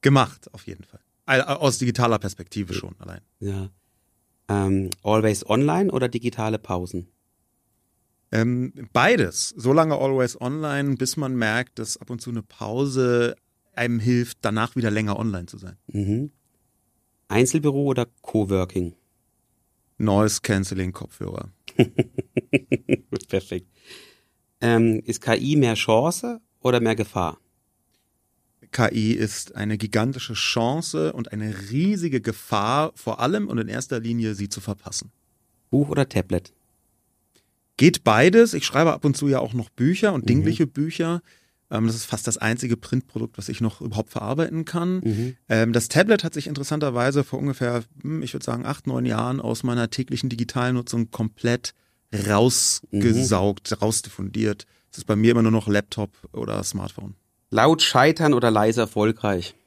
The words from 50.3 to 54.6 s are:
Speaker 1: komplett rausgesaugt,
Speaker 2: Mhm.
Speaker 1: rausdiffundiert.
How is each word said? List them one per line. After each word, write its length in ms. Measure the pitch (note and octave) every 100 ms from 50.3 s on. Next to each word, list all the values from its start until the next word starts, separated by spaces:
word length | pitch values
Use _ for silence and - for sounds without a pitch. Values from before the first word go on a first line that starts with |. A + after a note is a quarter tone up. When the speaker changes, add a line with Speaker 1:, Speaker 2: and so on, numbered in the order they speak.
| A#2+ A#2 - B2 B2 A#2+ A#2+ A2+
Speaker 1:
komplett 600 | - A2 _ A#2+ B2 - - _ _ _
rausgesaugt, 1600 | G#2+ G2+ G2+ B2 B2 - - - G2+ A2 A2+ G2 G2+ G2 G2 -
Speaker 2:
Mhm. 60 | -
Speaker 1:
rausdiffundiert. 880 | G#2+ G#2+ - - G2 G#2+ G#2+ G2+